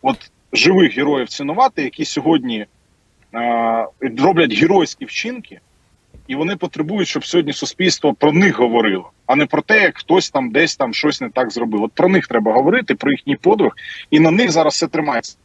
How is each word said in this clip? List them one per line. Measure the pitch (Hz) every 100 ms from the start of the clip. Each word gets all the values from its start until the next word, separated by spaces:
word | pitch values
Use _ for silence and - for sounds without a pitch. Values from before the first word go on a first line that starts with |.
От | 135 - - _ _
живих | - 170 185 160 -
героїв | 147 147 120
цінувати, | - 143 175 262 -
які | 135 - 151
сьогодні, | - 156 160 127 110 104 _ _ _ _ _ _
е, | 113 120 117 117 113 110 _ 131 113
роблять | 151 170 151
геройські | 113 160 190 160 - 123
вчинки, | - 220 247 - - _ _ _ _ _ - -
і | 135
вони | 160 196
потребують, | 175 - 156 208 180
щоб | 139 -
сьогодні | 180 147
суспільство | 139 139 - 185 - 147
про | 120 147
них | 151 196 131
говорило, | 120 117 110 95 87 _ -
а | 135
не | 151
про | 214
те, | - 214
як | 185 -
хтось | - 180 -
там | 143 127
десь | 120 165 -
там | 127
щось | 107 151 139
не | 120
так | 127 127
зробив. | 117 117 107
От | 110
про | - 180
них | 190 -
треба | 120 107
говорити, | 117 139 233 220 -
про | 143
їхній | 135 - -
подвиг, | - 214 151 - - - -
і | 151
на | 160
них | 180 247
зараз | 160 208
все | - 165
тримається. | 160 151 120 - -